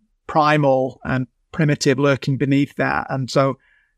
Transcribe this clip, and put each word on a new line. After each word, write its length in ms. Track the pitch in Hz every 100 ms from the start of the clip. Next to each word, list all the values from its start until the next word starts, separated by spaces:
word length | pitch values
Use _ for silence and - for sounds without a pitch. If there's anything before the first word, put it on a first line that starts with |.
| _ _ -
primal 760 | 160 151 151 139 131 131 -
and 220 | - 131 127 _ _
primitive 460 | - 151 143 143 131
lurking 400 | 143 135 - 127
beneath 360 | 135 139 143 -
that. 300 | 135 143 -
And 200 | 135 123
so 280 | 147 135 120 _ _ _